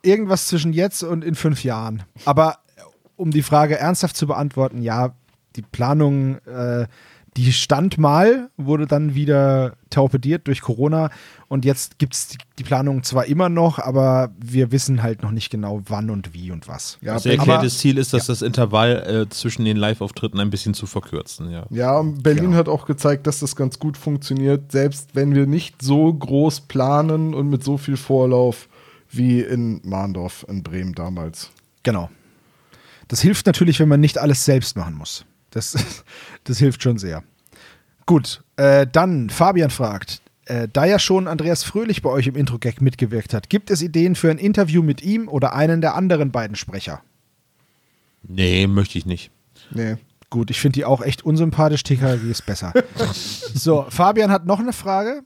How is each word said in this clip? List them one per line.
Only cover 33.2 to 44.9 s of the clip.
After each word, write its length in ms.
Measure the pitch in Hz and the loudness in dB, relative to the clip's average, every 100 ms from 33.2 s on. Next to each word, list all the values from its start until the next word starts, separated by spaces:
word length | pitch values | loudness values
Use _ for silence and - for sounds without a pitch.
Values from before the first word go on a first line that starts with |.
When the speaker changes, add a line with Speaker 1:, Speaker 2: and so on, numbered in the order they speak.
Speaker 1:
hilft 240 | 180 208 - | 2 4 0
natürlich, 340 | 151 170 147 | 2 2 4
wenn 100 | 151 | 6
man 100 | 143 | 6
nicht 180 | 151 - | 4 2
alles 280 | 147 135 - | 0 2 2
selbst 320 | 135 - 101 | 2 0 -6
machen 180 | 82 78 | -8 -10
muss. 300 | 76 - - _ _ | -12 -16 -18 _ _
Das, 260 | 110 - 123 - - _ | -10 -4 -4 -4 -10 _
<laughs> 320 | - - - | -20 -20 -18
das 140 | - 113 | -8 2
hilft 260 | 135 127 | 2 2
schon 140 | 127 113 | -2 -2
sehr. 260 | 95 80 - _ _ _ - _ _ _ - | -4 -10 -14 _ _ _ -20 _ _ _ 2
Gut, 380 | 165 - - _ - | 2 2 -12 _ 2
äh, 280 | 139 139 135 | 6 6 6
dann 380 | 160 185 160 110 | 2 2 0 -2
Fabian 400 | - 175 180 147 | 2 2 4 2
fragt, 520 | - 117 101 - - _ _ - | 0 -4 -4 -10 -16 _ _ -8
äh, 220 | 120 113 | -6 -2
da 100 | 139 165 | 0 4
ja 140 | 202 | 2
schon 280 | - 190 185 | 2 0 0
Andreas 340 | 160 156 165 | -4 -2 -2
Fröhlich 380 | - 202 226 196 | -2 -4 -2 -2
bei 80 | 143 | 0
euch 180 | 135 127 | 0 0
im 80 | 135 | 0
Intro-Gag 460 | 135 123 120 - | -2 -2 -4 0
mitgewirkt 520 | 135 123 117 113 - | 0 2 -4 -2 -4
hat, 160 | 107 - | -6 -2
gibt 220 | 208 - | -4 0
es 100 | 170 | -2
Ideen 340 | 170 160 175 175 | 0 2 2 2
für 140 | 165 | 2
ein 60 | 156 | 2
Interview 460 | 202 208 180 170 | 0 2 2 2
mit 180 | 156 | 2